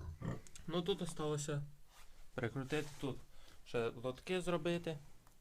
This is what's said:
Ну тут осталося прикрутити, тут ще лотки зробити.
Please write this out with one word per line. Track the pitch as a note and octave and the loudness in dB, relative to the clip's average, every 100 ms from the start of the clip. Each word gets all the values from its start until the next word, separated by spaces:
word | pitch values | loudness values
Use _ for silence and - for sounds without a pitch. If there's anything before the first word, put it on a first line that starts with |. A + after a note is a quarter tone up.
| - - - - - - - | -6 -4 -2 -2 -4 -8 -2
Ну | E3 | 2
тут | F3 F#3+ | 2 2
осталося | E3+ - D3+ D3 D3+ C#3+ C#3+ - - - - - - | 0 0 2 2 2 0 -2 -8 -14 -14 -12 -10 -8
прикрутити, | - A#2 C3+ C3+ D3+ D3 - | 0 0 2 2 2 2 0
тут | C#3 A#2+ - - - - - | -2 -2 -6 -10 -10 -12 0
ще | A#2+ A#2 - | 2 4 2
лотки | B2+ B2+ - F#3 | -2 -2 0 2
зробити. | F3 F3 E3+ E3+ E3+ D3+ - - - - | 4 4 4 2 2 -2 -6 -14 -16 -20